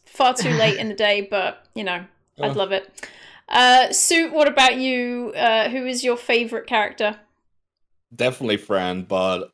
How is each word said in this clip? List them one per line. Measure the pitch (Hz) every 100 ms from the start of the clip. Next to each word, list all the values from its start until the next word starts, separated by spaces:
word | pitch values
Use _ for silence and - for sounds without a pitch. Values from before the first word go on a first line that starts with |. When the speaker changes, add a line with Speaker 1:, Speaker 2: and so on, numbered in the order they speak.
| _
Speaker 1:
far | - 262
too | 254 196
late | - 220 196
in | 214
the | 202
day, | 208 208 196
but, | 202 180 - _ -
you |
know, | 196 175 190 _ _ -
I'd | 208
Speaker 2:
Uh. | 202
Speaker 1:
love | 196
it. | 190 - - - - - - -
Uh, | - 247 254 247
Suit, | - - 330 330
what | 302 285
about | 285 262 254
you? | 262 254 247 240 233 -
Uh, | 233 220 214
who | 254 254
is | 247
your | 254 240
favorite | - 240 233 226 -
character? | 233 208 - 214 214 _ _ _ _ _ _ _ _ _ 117
Speaker 2:
Definitely | 123 127 123 104
Fran, | - 98 90 92
but | 90 95 95 92 -